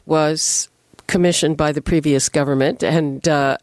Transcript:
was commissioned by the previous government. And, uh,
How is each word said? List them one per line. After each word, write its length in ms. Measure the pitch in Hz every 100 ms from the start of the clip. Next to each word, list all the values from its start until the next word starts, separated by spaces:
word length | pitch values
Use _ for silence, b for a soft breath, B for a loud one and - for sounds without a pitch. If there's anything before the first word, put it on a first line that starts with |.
| -
was 640 | 156 151 160 - - - _ _ - -
commissioned 480 | 190 175 170 156 156
by 160 | 151
the 80 | 147
previous 480 | - 165 151 139 -
government. 560 | 156 139 135 139 254
And, 420 | - 165 147 135 170
uh, 300 | 147 139 -